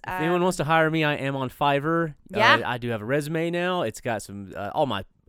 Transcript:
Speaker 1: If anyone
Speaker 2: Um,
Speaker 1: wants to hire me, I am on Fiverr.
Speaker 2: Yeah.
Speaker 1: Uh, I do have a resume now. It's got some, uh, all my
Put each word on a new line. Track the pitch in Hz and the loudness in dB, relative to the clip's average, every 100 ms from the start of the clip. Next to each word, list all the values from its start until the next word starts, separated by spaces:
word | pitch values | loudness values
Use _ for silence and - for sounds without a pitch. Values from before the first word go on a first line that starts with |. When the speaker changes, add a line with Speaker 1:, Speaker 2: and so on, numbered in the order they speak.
| - | -8
Speaker 1:
If | |
anyone | 185 165 175 | -4 0 2
Speaker 2:
Um, | |
Speaker 1:
wants | 180 180 | 2 2
to | |
hire | 147 165 160 | 2 4 4
me, | 160 | 2
I | 151 147 | 0 0
am | 135 139 | -2 -4
on | 127 | -6
Fiverr. | - 147 143 147 165 165 147 - | 0 2 2 2 0 -2 -6 -6
Speaker 2:
Yeah. | - 220 226 | 2 4 4
Speaker 1:
Uh, | 90 | 2
I | 120 | -4
do | 120 | -4
have | 113 | -4
a | 107 | 0
resume | 143 147 165 170 | -2 0 -2 -2
now. | 175 180 180 | -2 -2 -2
It's | 160 - | -4 -4
got | 127 110 | -6 -6
some, | - 98 98 - | -6 -12 -12 -10
uh, | 101 | -6
all | - 143 | 0 0
my | 101 95 _ | 0 -6 _